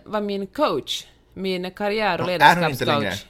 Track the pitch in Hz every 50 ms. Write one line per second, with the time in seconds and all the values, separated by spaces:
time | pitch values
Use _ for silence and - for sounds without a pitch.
0 | - - 196 214 208 202 202 196 196 190 - - 302 247 175 131 - - - -
1 | - - _ _ _ _ _ 180 190 190 185 180 180 185 185 - 208 208 202 220
2 | 214 196 175 160 - 180 180 165 147 156 175 175 170 156 139 117 127 - 151 143
3 | - 98 87 - -